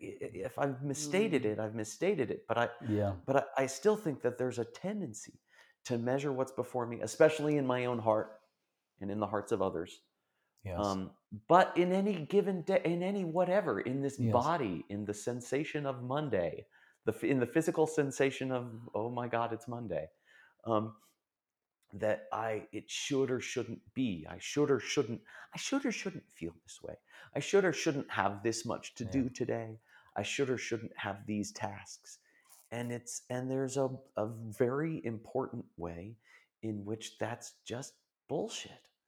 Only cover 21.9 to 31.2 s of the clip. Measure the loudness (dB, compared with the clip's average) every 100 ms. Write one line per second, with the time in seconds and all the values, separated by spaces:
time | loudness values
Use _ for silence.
21.9 | -2 0 0 -2 -4 -2 -4 -6 -10 -8
22.9 | -6 0 2 2 0 -2 -4 -4 -8 -8
23.9 | -2 -2 -2 -6 -10 -4 2 4 4 4
24.9 | 0 2 -2 -8 -20 -14 -8 -2 0 0
25.9 | -4 -6 -8 -14 -10 -10 -10 -18 -16 -14
26.9 | -14 _ -20 -8 -6 4 6 6 4 0
27.9 | 0 -2 0 0 2 -2 -2 -4 -6 -8
28.9 | -10 -2 0 0 -2 -2 -2 -4 -12 _
29.9 | -20 -10 -6 -4 0 0 0 -2 -4 -6
30.9 | -6 -6 -6